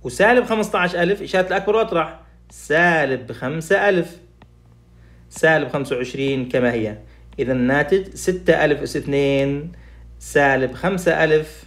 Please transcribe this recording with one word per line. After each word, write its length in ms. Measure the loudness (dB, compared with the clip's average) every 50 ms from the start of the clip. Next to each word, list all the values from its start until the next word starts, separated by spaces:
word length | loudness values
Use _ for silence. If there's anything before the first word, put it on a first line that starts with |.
| -10
وسالب 420 | -12 0 2 4 6 6 4 2
خمستاش 500 | 2 -2 -2 -2 -2 0 -2 -2 0 0
ألف، 260 | 0 0 0 0 -2
إشارة 260 | -4 -2 0 0 0
الأكبر 280 | 0 -2 -2 0 0 0
وأطرح، 440 | 0 0 0 0 -2 -2 -4 -8 -16 -20 -20 -20 -20 -20 -20
سالب 800 | -20 -20 -6 -2 2 4 4 4 4 2 2 0 -2 -4 -6 -12
خمسة 580 | -12 -8 -6 -6 -6 -6 0 0 2 2 4 2
ألف، 280 | 2 2 0 -2 -8 -20 -20 -20 _ _ -20 _ _ _ _ -20 -20 _ _ _ -20 -20 -20 -20 -20 -20 -20 -20
سالب 400 | -6 0 2 4 4 2 0 -2
خمسة 260 | -4 -6 -4 -4 -4
وعشرين 540 | -6 -6 -8 -6 -4 -2 -2 -2 -2 -4 -2
كما 240 | -2 0 0 0 0
هي. 240 | 0 -4 -4 -6 -10 -16 -20 -20 -20 -20 -18 -6 -6
إذن 120 | -4 -2
الناتج 640 | 0 0 0 2 2 0 2 2 0 0 0 -4 -12
ستة 500 | -6 -4 -4 -4 -2 2 2 2 4 4
ألف 160 | 2 0 -2
أس 160 | -4 -8 -8
اثنين 760 | -8 -6 -2 -2 0 0 0 0 0 0 -2 -2 -6 -8 -12 -16 -18 -20 -20 -20 -20 -20 -20 -20 -20
سالب 540 | -18 0 2 4 4 4 4 2 0 -2 -4
خمسة 500 | -4 -4 -2 -2 0 0 0 2 2 2
ألف 400 | 2 2 2 0 -2 -14 -20 -20